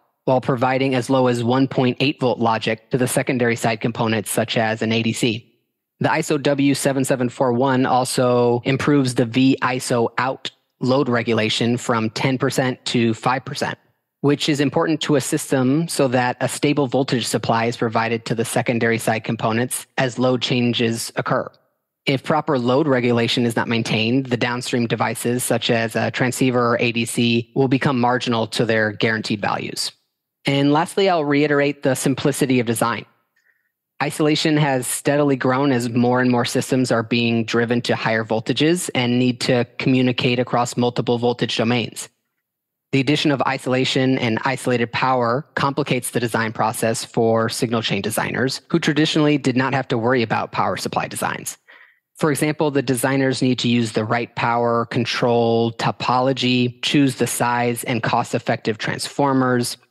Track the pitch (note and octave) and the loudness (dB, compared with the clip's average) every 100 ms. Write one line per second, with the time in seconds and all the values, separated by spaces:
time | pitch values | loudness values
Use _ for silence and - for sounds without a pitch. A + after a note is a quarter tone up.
0 | _ _ - B2+ B2 B2+ B2+ C3 C3+ C3 | _ _ 0 0 0 0 0 0 0 0
1 | A#2 C3+ B2+ A#2+ A#2 B2+ C3+ - B2+ B2 | 2 2 2 2 2 2 2 2 0 2
2 | C3+ - B2+ - A2+ A2 A2+ A2 - B2+ | -2 0 -2 0 0 0 -2 -6 -2 -2
3 | B2 D3 C3 C3 A#2+ A#2 B2 A#2 B2+ A2 | 0 0 0 0 0 0 -2 -2 -4 -2
4 | A2+ A2 F#2+ - A2+ B2 A2 A2 A2 A2+ | 0 0 -2 -2 -2 0 0 0 0 0
5 | A2+ A2 B2+ G#2 - _ _ _ _ - | 0 0 -2 -2 -8 _ _ _ _ -4
6 | C#3 D3+ E3 D3+ C#3 C#3 C#3 C#3 C#3+ C3+ | -2 0 0 0 0 2 2 2 0 0
7 | C3 C3+ B2 - C3 A#2+ C3+ B2+ C3 B2 | 0 0 -2 0 0 2 2 2 2 2
8 | B2 - B2 B2 A#2+ A#2+ B2+ C3+ - C#3+ | 0 0 2 4 2 2 0 0 2 2
9 | B2+ A#2+ A#2 C3 C3 - A#2 B2+ - B2 | 2 0 0 2 4 2 0 -2 -2 0
10 | A2+ - B2+ C3 - - _ - B2 C3 | 0 -2 -4 -4 -10 -16 _ -4 0 2
11 | C3+ A#2+ A2+ A2 A2 - A#2 B2 - A2+ | 2 0 0 0 0 0 0 0 0 -2
12 | - - C3+ C3 C3+ - B2+ B2 - B2 | -2 -2 -2 0 0 0 -2 -2 -2 0
13 | A#2 G#2+ B2+ C3 - C#3+ - - _ _ | 0 0 -2 -2 -6 -8 -6 -8 _ _
14 | _ _ C#3 D3 - C#3+ C#3+ E3 E3 D3+ | _ _ 0 0 0 0 0 0 0 -2
15 | - C#3+ - D3+ - C#3 B2+ D3 E3 - | 0 0 0 -4 -2 0 2 2 0 0
16 | C3+ B2+ B2 - A#2+ - D3+ D3 C3 B2+ | 0 2 0 -2 -4 -2 0 0 0 0
17 | C#3 B2+ A2 A#2 - A2+ A#2 A#2 A#2 A2+ | 0 -2 -2 -2 0 0 0 -2 -2 0
18 | A2+ A#2 - A2+ A2+ B2+ A2+ A#2 A#2 A2+ | -2 -2 -4 -4 -2 -2 0 0 0 0
19 | - A2 - A2+ A#2+ A2 B2+ - - - | 0 -2 -4 -4 0 0 -2 -6 -8 -4
20 | C3 A2+ B2+ B2+ - B2+ A#2+ A2+ A#2 A2+ | -4 0 0 2 0 0 0 0 0 -2
21 | - - B2+ C3 - _ _ _ _ _ | -6 -6 -2 -2 -4 _ _ _ _ _
22 | - C3+ - D#3 D#3 C3+ A#2+ C3 D#3 B2+ | -2 -2 0 0 0 0 2 2 4 2
23 | A#2+ A#2+ A#2 - A#2+ A#2 A2+ A2+ A#2 A2 | 2 2 2 0 0 0 0 -2 0 0
24 | A2 C3 C3+ A#2+ B2 A#2+ - B2 A#2 A2+ | 0 0 0 -2 -2 -4 -2 -2 0 0
25 | A2+ A2+ A#2+ B2 - A#2 - A#2 A2+ A2+ | -2 -2 -2 -2 0 -2 0 0 0 -2
26 | A2+ - B2+ - C3 B2 A#2+ A#2+ A#2+ A2+ | -2 0 -2 2 2 2 2 2 0 0
27 | A#2+ - A#2+ A#2 - C#3+ C3 C3 D3 B2+ | -2 0 2 2 0 0 2 2 2 2
28 | A#2+ B2 B2+ A2+ A2 - A2+ A2+ G#2+ G#2 | 2 0 0 -2 -2 -2 0 2 0 0
29 | A#2 A2 - G#2 G2+ - - - - - | 0 0 -2 -4 -2 -4 -6 -8 -8 -10
30 | _ _ _ _ - C#3 C#3+ D3 F3+ - | _ _ _ _ -2 0 2 2 0 0
31 | F#3+ F3 D3 C#3+ D3 C#3+ C#3+ C#3 C#3 B2+ | 2 2 2 2 2 2 0 0 -2 0
32 | C#3 C3 D3 C3+ C#3 B2+ A2+ A2+ A#2 G#2+ | 0 0 0 0 2 2 0 0 -2 -4
33 | - _ _ _ _ _ _ _ _ - | -10 _ _ _ _ _ _ _ _ -6
34 | C#3+ - D3+ D#3 D#3+ D3+ D3 C3 B2 - | -4 0 2 2 2 2 2 0 -2 -4
35 | - C#3+ C#3+ C3+ B2+ B2+ C#3+ B2 A#2+ A#2+ | 0 2 2 2 2 2 2 2 0 2
36 | B2 B2 B2+ A#2+ A#2+ C3 - C3+ B2+ A#2 | 2 4 2 2 0 -2 0 0 2 0
37 | A2+ A#2+ A#2 A#2 A2 A#2 A#2 A#2+ - - | 0 0 0 0 0 0 0 0 0 -2
38 | B2 A2+ A2 A2 - B2 D3+ F3+ - - | 0 -2 -2 -2 -2 0 2 0 -2 -2
39 | A#2+ B2 B2+ A#2+ - B2 A#2 - C#3 B2+ | 0 2 0 0 0 0 0 -2 0 2
40 | B2+ B2 C3+ B2 A#2+ A#2+ A#2+ - A#2+ C3 | 2 0 0 0 0 0 -2 0 -2 0
41 | A#2+ A#2+ A#2+ - A#2 - A#2 B2 G#2+ - | -2 0 0 0 -2 -2 0 0 -2 -8
42 | - _ _ _ _ _ _ _ _ C3+ | -16 _ _ _ _ _ _ _ _ -2
43 | C3 D3 D#3 C3+ - E3+ - B2+ - C#3+ | 2 2 2 0 0 -2 -2 0 0 2
44 | C3 C3 A#2+ A2 C#3 B2+ C3+ A#2+ A#2 - | 2 0 0 -2 -2 -2 0 0 0 -2
45 | C3 B2+ A#2 B2 - - C#3+ D3 C#3+ B2+ | 0 2 0 -2 -4 -4 -2 -2 -2 -2
46 | - A#2 A#2 A2+ A2 A2+ A2 G#2+ A2+ A2 | -2 -2 -2 -2 -4 -2 -2 0 -2 -2
47 | - - A2+ A2+ A2+ - A#2 A#2 - G3 | -4 0 2 2 0 -2 -2 -2 -2 -4
48 | - - - G2 C3 - - E3+ D#3+ D3 | -4 -4 -4 -2 -2 -4 -4 -2 0 2
49 | D#3 E3 D3+ D3 C3+ B2 C3 C#3 - A#2+ | 2 2 2 2 2 0 0 -2 -2 -2
50 | A#2 C3 A2 A2 - - G2+ F2+ - - | 2 2 0 -2 -4 -2 -2 -2 -4 -4
51 | D#2+ - D#2+ - - - _ - - _ | -6 -4 -6 -6 -10 -16 _ -20 -20 _
52 | _ - D#3+ C#3 D3+ D3+ D#3 C#3 C3 B2+ | _ -2 0 0 0 0 0 0 0 0
53 | C3+ C3+ C3 B2 C3 A#2+ A#2+ A#2+ A2 A2+ | 0 2 0 2 0 0 2 2 2 -2
54 | A2 A#2+ A#2+ - A#2+ A#2+ A#2+ A#2 A2+ - | -2 -2 -4 -2 0 2 2 0 0 -2
55 | A2+ - B2 A#2 A#2 A#2 A#2 - - - | -2 0 2 2 2 2 0 -2 -4 -2
56 | - B2+ B2+ C3 B2 B2+ B2 - - D3+ | 0 0 2 0 0 2 0 -2 0 2
57 | C#3 - A#2+ - A#2+ A#2+ A#2+ A#2+ - A#2 | 2 2 -2 -2 -2 0 0 -2 -4 -4
58 | - A#2 A#2 A#2 - A#2 - G#2 - - | -2 -2 -2 -4 -2 -4 -2 -4 -4 -6
59 | - - C#3 C3+ B2+ B2 A#2+ - _ | -6 0 2 2 2 0 -2 -8 _